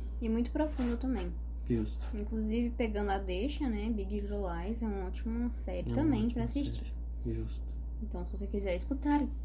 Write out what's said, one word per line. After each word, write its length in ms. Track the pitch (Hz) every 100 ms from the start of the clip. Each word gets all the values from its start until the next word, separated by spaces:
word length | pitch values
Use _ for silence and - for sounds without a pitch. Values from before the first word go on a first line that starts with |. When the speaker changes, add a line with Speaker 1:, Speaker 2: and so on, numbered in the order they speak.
| - -
Speaker 1:
E 80 | 226
muito 220 | 226 240
profunda 440 | 302 302 - 240 233
também. 360 | 262 226 180 - - - -
Speaker 2:
Justo. 380 | 240 208 - -
Speaker 1:
Inclusive, 560 | 214 208 220 214 226 240
pegando 400 | 233 233 202 208
a 80 | 196
deixa, 500 | 185 180 262 - 277
né? 220 | 208 220
Big 300 | 214 190 208
Little 240 | 202 208 185 170
Lies 180 | 185 226
é 40 | 226
uma 200 | 196 185
ótima 440 | 180 226 233 240
série 360 | - - 180 180
Speaker 2:
É 40 |
uma 20 | -
Speaker 1:
também 240 | 311 233
Speaker 2:
ótima 140 | 226
Speaker 1:
pra 100 | 233
assistir. 400 | 233 277 285 - - - - -
Speaker 2:
série. 100 | 123 110
Justo. 220 | 110 - - - - -
Speaker 1:
Então, 220 | 208 180
se 120 | 180 190
você 100 | 202
quiser 280 | 208 196 175
escutar 460 | - 277 294 294 247 -